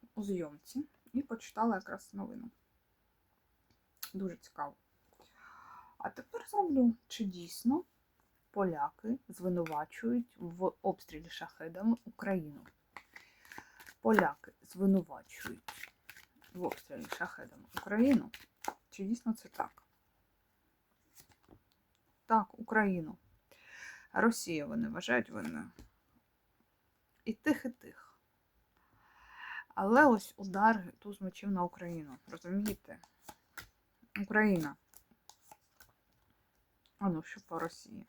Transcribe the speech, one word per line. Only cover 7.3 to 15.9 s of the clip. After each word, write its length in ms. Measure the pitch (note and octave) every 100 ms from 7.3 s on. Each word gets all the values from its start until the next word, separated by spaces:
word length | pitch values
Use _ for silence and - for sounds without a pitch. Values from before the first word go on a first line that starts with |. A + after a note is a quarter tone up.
| F3+ E3+ - A#3 D#4 - _ _ _ _ _ _
поляки 680 | G3+ F#3+ D#3 C#3+ - A3 B3+ -
звинувачують 1080 | - F#3 F3 E3 D3 D#3 - A#3 A#3+ A#3+ -
в 360 | F3 F3 F#3 -
обстрілі 480 | G3 F3+ - D#3 E3+
шахедами 680 | - E3+ - D#3+ F3 G#3+ A#3 -
Україну. 560 | - G3+ F#3+ D3+ C#3+ - - _ - - - - _ - - - - - -
Поляки 500 | A3+ G#3+ D#3+ - - - -
звинувачують 1300 | F#3 G3 F#3+ D#3 B2+ - - - - - - -